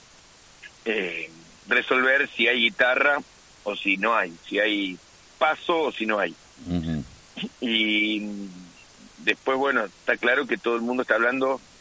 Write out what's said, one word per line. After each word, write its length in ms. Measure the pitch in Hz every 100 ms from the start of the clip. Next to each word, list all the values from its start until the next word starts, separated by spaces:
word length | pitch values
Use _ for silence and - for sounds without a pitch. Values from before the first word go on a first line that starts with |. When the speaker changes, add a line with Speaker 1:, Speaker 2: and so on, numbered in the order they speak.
| - - - - - - - - -
Speaker 1:
eh, 440 | 107 90 82 80 80 - - -
resolver 600 | 120 - 131 127 135 139 -
si 120 | 117
hay 140 | 123
guitarra 560 | 117 101 123 127 143 143 - - - -
o 120 | 104 101
si 220 | 101 95
no 180 | 110 110
hay, 180 | 90 82 -
si 120 | 101
hay 380 | 107 104 95 90 - - - -
paso 420 | 156 151 - 165
o 80 | 139
si 140 | - 110
no 140 | 104
hay. 140 | 87 78 - - 82
Speaker 2:
Ujú. 360 | 85 80 78 - - - - - -
Speaker 1:
Y 640 | 123 113 110 107 107 107 104 101 98 90 87 - - - - -
después, 380 | 120 - - 135
bueno, 280 | 139 123 101
está 320 | - - 117
claro 300 | 120 135 127
que 100 | 113
todo 180 | 120 117
el 60 |
mundo 220 | 117 127
está 120 | 123 113
hablando 460 | 117 131 131 131 - -